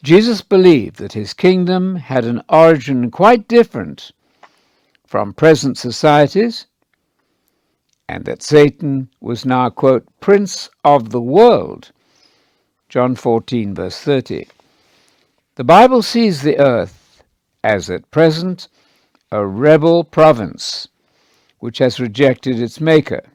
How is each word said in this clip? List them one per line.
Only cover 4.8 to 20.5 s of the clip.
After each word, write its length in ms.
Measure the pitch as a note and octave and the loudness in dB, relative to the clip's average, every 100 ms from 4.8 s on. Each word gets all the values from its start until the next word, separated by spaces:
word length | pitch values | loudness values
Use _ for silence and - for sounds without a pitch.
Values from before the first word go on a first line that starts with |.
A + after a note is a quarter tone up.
| _ _ _ | _ _ _
from 260 | G#2 G#2 | -6 -6
present 460 | F#2+ D#3 D#3 C#3 A#2 | 0 2 2 0 -6
societies, 880 | B2 A2+ D3+ D3 D3 F#3+ A#3 A3 - _ _ _ _ _ _ _ _ _ _ _ _ _ - | -10 -2 0 2 2 0 -4 -6 -18 _ _ _ _ _ _ _ _ _ _ _ _ _ -14
and 160 | - | -14
that 180 | - - | -12 -14
Satan 680 | - D3 D3 - D3+ C3+ B2+ _ | 0 2 2 0 -6 -6 -8 _
was 240 | A2 A#2 | -12 -8
now, 260 | B2+ B2+ B2 | -4 -2 -4
quote, 380 | - C3+ B2+ _ _ | -2 0 -2 _ _
"prince 480 | - G3+ G3 - - _ | 0 0 0 -10 -18 _
of 260 | D3 C#3+ A2+ | 0 0 0
the 100 | B2 | -8
world," 720 | A#2+ D#3+ A#3+ E3+ E2 - - _ _ _ _ _ _ _ _ _ _ | -2 2 4 2 -4 -14 -20 _ _ _ _ _ _ _ _ _ _
John 260 | C3 B2+ | -2 -2
fourteen, 600 | B2 B2+ A2+ - B2 G#2 | -2 -2 -4 -4 -6 -6
verse 240 | F#2+ F#2 - | -8 -12 -10
thirty. 500 | - C#3 B2+ E2+ - _ _ _ _ _ _ _ _ _ _ | -4 -4 -4 -12 -14 _ _ _ _ _ _ _ _ _ _
The 100 | - | -10
Bible 380 | B2 F3+ B3+ B3+ | 4 6 6 4
sees 400 | - A#3 A3+ D#3 | 0 -2 0 0
the 160 | C#3+ - | -2 0
earth 640 | C#3 A#2 F2+ _ _ _ _ _ _ _ | 0 0 -6 _ _ _ _ _ _ _
as 260 | G#2+ G#2 F#2 | -4 -4 -4
at 220 | F2+ _ | -12 _
present 580 | D3+ E3 D#3 F3+ F3 - _ _ _ _ _ _ | 0 2 0 -8 -10 -16 _ _ _ _ _ _
a 140 | G#2+ G2+ | -6 -6
rebel 580 | G2 D3 D#3 D#3+ E3+ | -2 2 4 4 0
province 840 | D#3+ - D#3 A#2+ F#2 | -2 2 2 2 -4